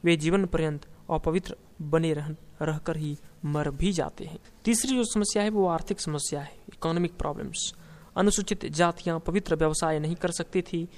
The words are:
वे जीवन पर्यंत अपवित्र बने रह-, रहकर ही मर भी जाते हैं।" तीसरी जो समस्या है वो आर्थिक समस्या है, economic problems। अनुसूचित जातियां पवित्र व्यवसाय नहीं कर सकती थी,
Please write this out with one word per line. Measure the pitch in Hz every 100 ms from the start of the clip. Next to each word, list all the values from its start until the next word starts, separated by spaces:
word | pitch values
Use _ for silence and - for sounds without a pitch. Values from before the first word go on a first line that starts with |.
वे | 170 170
जीवन | 156 196 185
पर्यंत | 160 156 147 - - -
अपवित्र | 160 - 170 - - - -
बने | 151 160 165
रह-, | 151 147 156 - -
रहकर | 151 156 160 160
ही | 151 147 - - 147
मर | 147 147
भी | 139 170
जाते | 175 - - 170
हैं।" | 160 - - -
तीसरी | 233 262 254
जो |
समस्या | 226 214 202 208
है | 208
वो | 214 190
आर्थिक | 165 - 196
समस्या | - 151 - 147
है, | 143 - -
economic | - 165 170 170 -
problems। | 147 143 - - - - - - - -
अनुसूचित | 202 208 190 208 131
जातियां | 151 175 170 - 165
पवित्र | 165 180 - 156
व्यवसाय | 160 156 160 156
नहीं | 156 170
कर | 175
सकती | 170 170 185
थी, | 170 170 170